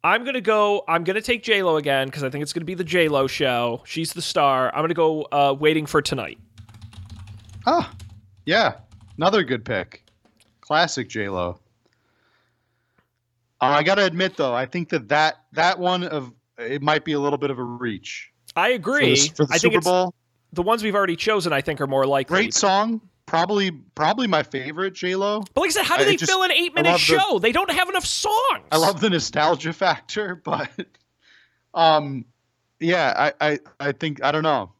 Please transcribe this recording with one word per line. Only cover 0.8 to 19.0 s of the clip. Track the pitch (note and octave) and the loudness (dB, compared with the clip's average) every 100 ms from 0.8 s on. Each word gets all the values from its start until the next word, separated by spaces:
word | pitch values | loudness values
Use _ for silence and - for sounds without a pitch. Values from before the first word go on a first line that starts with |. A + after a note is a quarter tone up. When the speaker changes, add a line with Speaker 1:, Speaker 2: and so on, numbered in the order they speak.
| - | 0
Speaker 1:
I'm | E3 | 0
gonna | E3+ G3 | 0 -4
take | A3 A#3+ | -2 -4
J | - G#3 | 0 2
Lo | F#3 D#3 | 2 0
again | D3 C#3 C3+ | 2 0 0
'cause | D3 | -4
I | C3+ | -6
think | C#3+ | -6
it's | D3 | -6
gonna | - D#3+ | -6 -6
be | F3+ | -6
the | |
J | E3+ F3 D#3+ | -2 2 4
Lo | D3 C3+ | 4 0
show. | - C#3 A#2+ A#2+ A#2 - | 0 0 2 -2 -4 -8
She's | D#3+ D#3+ | -6 -6
the | E3+ | -6
star. | D#3+ F3 C#3+ C3 B2+ | -4 2 2 4 0
I'm | - | 0
gonna | D#3+ | -2
go, | E3+ D#3+ D#3 D3 | 2 2 0 -2
uh, | C#3+ C#3+ C#3 | 2 2 4
Waiting | D3+ D#3 D3 | 2 2 2
for | D3+ | 0
Tonight. | C3+ C3+ F2 - - - - - - - - - - - - - - | 0 -4 -8 -12 -20 -20 -20 -20 -20 -18 -18 -18 -18 -20 -20 -6 0
Speaker 2:
Ah, | E4+ - - - - _ _ - | 0 -2 -10 -20 -20 _ _ -2
yeah. | G3 F#3 - - - - - | 2 0 -2 -20 -20 -20 0
Another | E3 G#3 | 2 2
good | C#3 B2+ G#2+ | 0 -4 -2
pick. | G#2+ F2+ - _ _ _ _ _ _ | -4 -4 -12 _ _ _ _ _ _
Classic | - D3+ E3+ - A#2+ | -2 2 2 -2 -8
J | A2 G2+ | -6 -4
Lo. | F#2 F2 - _ _ _ _ _ _ _ _ _ _ _ _ _ _ _ _ _ _ _ _ | -2 -4 -6 _ _ _ _ _ _ _ _ _ _ _ _ _ _ _ _ _ _ _ _
Uh, | C3 | 2
I | C#3+ | 4
gotta | D#3 G3 F#3+ | 4 2 2
admit, | E3+ F#3 - | 2 -2 0
though, | C#3 | -2
I | A#2+ C3 | 0 -2
think | F3 E3 | -6 -4
that, | D#3+ G#2+ | -4 0
that, | D3 D#3 - _ | 2 2 0 _
that | C#3 E3+ F#3 | 0 2 2
one | F3+ F3+ | 0 -2
of, | F3+ D3+ B2+ - _ - | -2 -6 -8 -16 _ -12
it | A#2 C#3 | -8 -4
might | D3 D3+ D3+ | 0 0 0
be | |
a | D3 | -2
little | C#3+ C#3+ | 0 -2
bit | C#3+ | -4
of | B2+ | -4
a | |
reach. | A#2+ A#2+ B2 G2+ - - - _ - - | -8 -6 -6 -8 -10 -14 -16 _ -8 -2
Speaker 1:
I | G3 | 0
agree. | B3 E3 C#4 | 0 0 2